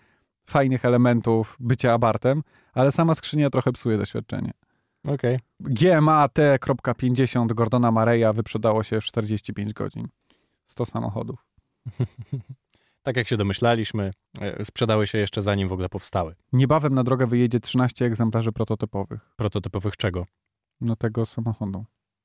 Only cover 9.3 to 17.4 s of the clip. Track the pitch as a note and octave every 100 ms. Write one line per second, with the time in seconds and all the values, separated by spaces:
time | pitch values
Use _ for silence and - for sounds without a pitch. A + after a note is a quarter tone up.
9.3 | G#2+ - G#2 G#2 A2 G2+ A2+ A2+ _ _
10.3 | _ _ _ _ - A#2 A#2 A#2 G#2 A2+
11.3 | B2+ _ _ _ _ B2 - B2+ - -
12.3 | C3+ - C3+ _ _ _ _ - B2+ A2+
13.3 | A2 G2 F#2+ A#2+ A#2 G#2+ A2 F#2+ - _
14.3 | - G2+ - G#2+ - A2+ G#2+ G#2 A2 G2+
15.3 | - G2+ G2+ F#2+ F#2 F2+ F#2+ - G2 E2
16.3 | - _ B2+ C3 D#3 D3 C3+ B2+ C3 B2
17.3 | A#2+